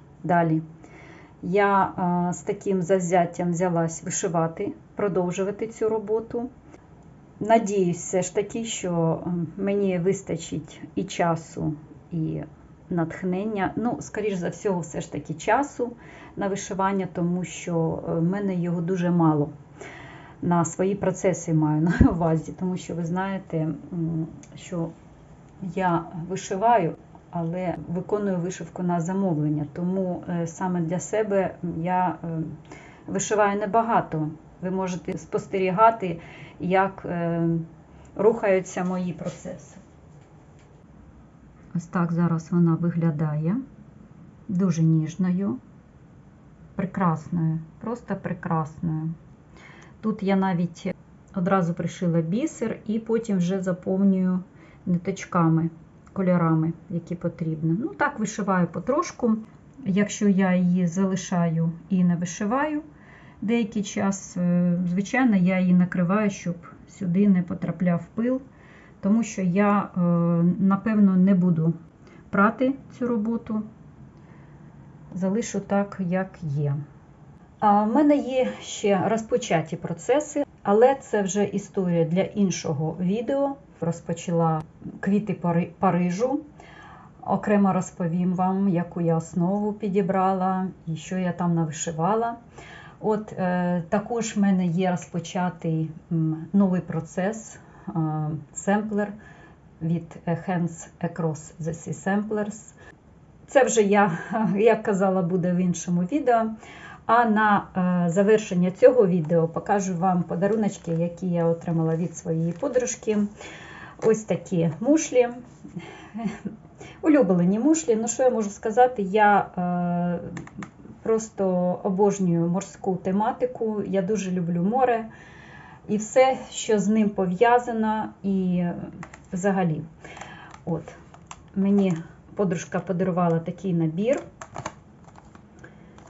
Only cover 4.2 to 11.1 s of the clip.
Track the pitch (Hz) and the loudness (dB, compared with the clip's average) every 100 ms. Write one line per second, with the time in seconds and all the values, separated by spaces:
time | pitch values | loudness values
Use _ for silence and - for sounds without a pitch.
4.2 | 196 165 165 165 202 - - - 208 185 | -2 0 -2 -2 -8 -8 -12 -4 -2 0
5.2 | 175 180 190 202 226 - 220 220 208 220 | -2 -2 -4 -4 -8 -2 -2 0 -2 -4
6.2 | 226 240 254 - - - - - - - | -2 -6 -8 -12 -20 -20 -20 -20 -20 -20
7.2 | - - 208 226 190 202 175 170 - 185 | -20 -10 4 4 4 2 2 0 -2 -2
8.2 | 175 214 202 233 226 - 180 170 165 - | 0 -2 -2 -6 -6 -6 -4 0 2 0
9.2 | - 175 165 - 196 202 196 180 175 190 | -2 -4 -4 -4 -2 0 2 2 0 0
10.2 | - 165 - 160 - - - - 185 | -2 -8 -6 -8 -10 -14 -8 -6 -6